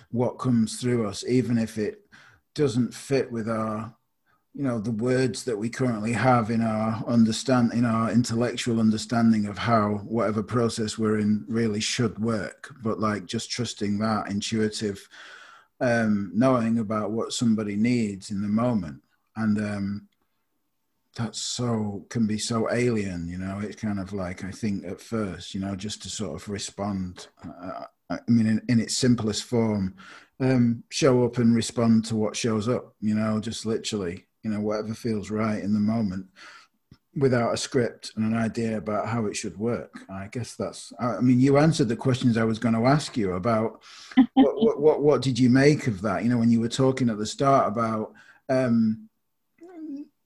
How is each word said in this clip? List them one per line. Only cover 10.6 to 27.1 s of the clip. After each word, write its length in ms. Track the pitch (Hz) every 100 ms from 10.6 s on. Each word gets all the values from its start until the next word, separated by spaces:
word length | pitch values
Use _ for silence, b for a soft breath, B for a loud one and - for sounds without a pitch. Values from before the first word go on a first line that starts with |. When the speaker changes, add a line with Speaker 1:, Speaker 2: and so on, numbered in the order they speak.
| 117 113 110 -
Speaker 1:
we're 220 | 110 107
in 260 | 104 104 -
really 320 | 113 113 104
should 400 | 110 - 117 90
work, 560 | 110 113 90 - - -
but, 160 | 107 101
like, 260 | 107 104 90
just 240 | 113 -
trusting 480 | - 113 - 104 101
that 300 | 110 107 -
intuitive, 800 | 101 - 110 107 104 107 95 - B B B B B B -
um, 520 | 127 117 113 104 98
knowing 460 | 92 131 127 113 117
about 320 | 104 107 104
what 200 | 110 101
somebody 460 | - 120 107 104 101
needs 520 | 117 123 110 98 -
in 120 | 98
the 80 | 101
moment. 520 | 107 123 113 80 69 _ _ _ -
And, 200 | 110 104
um, 480 | 104 101 98 101 - _ _ _ _ _ _ _ _ _ _ -
that's 240 | 110 -
so, 680 | - - 123 113 104 101 -
can 180 | 120 107
be 100 | 107
so 320 | - 117 110
alien, 560 | 107 123 113 98 87 85
you 80 | 90
know, 220 | 92 98
it's 180 | 104 -
kind 180 | 110 101
of 120 | 92
like, 320 | 101 90 92
I 80 | 95
think 320 | - 110 98 85
at 140 | 92
first, 540 | - 113 101 85 -
you 80 | 104
know, 160 | 95 98
just 240 | 104 -
to 60 | 95
sort 260 | - 98 76
of 140 | -
respond, 800 | 101 - - 101 98 92